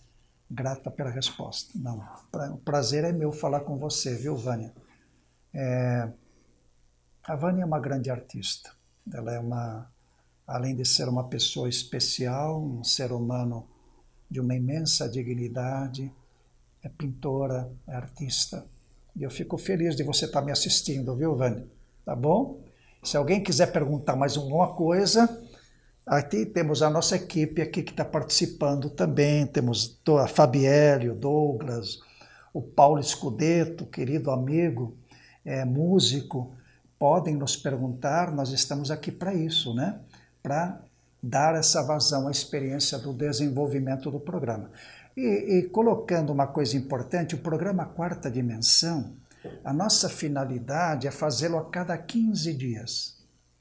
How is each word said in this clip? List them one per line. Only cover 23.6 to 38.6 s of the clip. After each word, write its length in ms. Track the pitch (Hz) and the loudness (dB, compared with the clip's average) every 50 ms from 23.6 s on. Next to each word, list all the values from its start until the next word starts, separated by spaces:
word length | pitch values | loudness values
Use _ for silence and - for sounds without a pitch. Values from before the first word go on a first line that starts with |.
| 175 - | 4 4
perguntar 460 | - 175 147 135 151 139 - - 135 | 4 2 0 0 0 0 0 0 0
mais 200 | 131 139 143 120 | 2 2 0 0
alguma 380 | 147 143 135 139 160 180 - - | -2 -2 0 2 2 2 2 2
coisa, 680 | - 175 160 170 185 202 - 214 226 233 226 - - - - - - - - _ _ _ _ _ _ _ | 2 2 4 4 4 4 6 6 8 6 6 4 0 -14 -18 -20 -20 -20 -20 _ _ _ _ _ _ _
aqui 400 | - 139 147 143 - - 208 214 | 2 2 2 2 2 0 0 0
temos 360 | 196 - 175 170 151 151 127 156 | 0 0 0 2 2 2 4 4
a 60 | 151 | 4
nossa 280 | 151 165 160 - 196 | 4 4 2 2 2
equipe 440 | 180 185 - - 165 151 156 156 - | 0 -2 -2 0 0 0 0 0 0
aqui 220 | 156 156 - 185 147 | -2 -2 -2 -4 -6
que 100 | - - | -4 -4
tá 120 | - 151 | -6 -4
participando 840 | - - 156 139 - - - 180 160 - - 156 143 143 139 135 147 | -2 -2 -2 0 0 2 2 2 0 0 0 0 0 2 0 -2 -4
também. 560 | - - 185 165 139 139 147 147 147 147 147 | -2 0 0 2 4 4 4 6 4 4 2
Temos 540 | 123 - 147 127 120 117 107 - - - - - | 2 2 0 0 2 2 0 -2 -4 -6 -4 2
do-, 140 | - 156 143 | 4 4 6
a 80 | 131 | 4
Fabielle, 840 | 123 - - 151 139 127 139 135 135 143 147 147 147 143 135 120 120 | 4 6 6 6 6 6 4 4 6 8 8 8 8 6 6 2 0
o 40 | 113 | -2
Douglas, 840 | 104 107 139 147 151 151 143 135 110 - 123 120 117 110 - - - - - - - - - - - - - - | -2 0 0 2 4 2 2 0 -2 -4 -6 -6 -6 -6 -8 -10 -12 -14 -20 -20 -20 -20 -20 -20 -20 -18 -10 -8
o 100 | - 113 | -8 -8
Paulo 400 | - - - 143 143 151 147 139 | 0 6 8 8 8 8 6 2
Scudetto, 840 | - - - - 147 110 110 147 160 170 170 165 165 165 165 - | 0 -2 -2 -4 -4 -2 0 2 4 4 4 4 2 -2 -8 -12
querido 440 | - - - 135 120 139 156 131 143 | -10 -6 -4 -2 -2 -2 -2 0 0
amigo, 680 | 131 127 127 131 147 165 175 170 131 120 123 117 - - - _ - - - - - _ - | 0 0 0 0 2 2 2 2 2 -2 -4 -6 -8 -12 -20 _ -20 -20 -20 -20 -20 _ -10
é, 200 | - 135 135 131 | -6 -4 -2 0
músico. 880 | 123 123 143 156 175 190 190 - - 123 143 127 - - 131 123 123 - - - - - _ _ _ _ - | 0 2 2 4 6 6 6 6 6 4 0 -2 -4 -6 -6 -6 -8 -10 -18 -20 -20 -20 _ _ _ _ 2
Podem 380 | 151 143 156 185 - 165 151 | 4 4 4 4 4 2 0
nos 200 | 143 139 135 - | 0 0 -2 -2
perguntar, 760 | - - 147 139 123 127 127 123 127 - 143 143 170 180 170 156 | -2 -2 -2 -2 -2 -2 -4 -4 -4 -2 0 0 0 0 0 0
nós 180 | 143 135 123 | -2 -2 -2
estamos 400 | 135 135 | 0 0